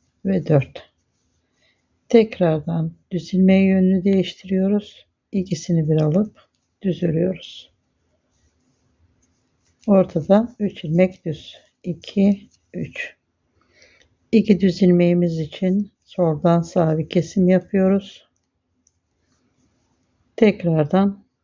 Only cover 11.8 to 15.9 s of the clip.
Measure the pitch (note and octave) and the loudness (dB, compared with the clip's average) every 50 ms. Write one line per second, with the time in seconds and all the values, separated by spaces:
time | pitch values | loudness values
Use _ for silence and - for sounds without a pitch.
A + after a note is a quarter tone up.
11.8 | - F3+ E3 - - - - G3+ G3 G3+ G3 - - - _ _ _ _ - F3+ | -12 -12 -10 -10 -14 -6 -2 0 2 2 0 -2 -6 -16 _ _ _ _ -12 -12
12.8 | D#3+ - - - - - - _ _ _ _ _ _ _ _ _ _ _ _ _ | -12 -12 -12 -14 -14 -14 -18 _ _ _ _ _ _ _ _ _ _ _ _ _
13.8 | _ _ _ _ _ _ _ _ _ _ A3+ G#3+ G#3+ - F#3+ E3+ G3 F#3 E3+ - | _ _ _ _ _ _ _ _ _ _ 0 2 4 4 2 2 2 0 0 2
14.8 | G3 F3+ F3 F3 F3 F3 F3 F3 F3 E3+ E3 D#3+ D#3 D3+ - - F#3+ F#3 F#3+ G#3 | 2 4 4 4 4 2 2 2 0 -2 -2 -4 -8 -8 -8 -4 -2 -2 -2 -2
15.8 | G#3 - | -4 -6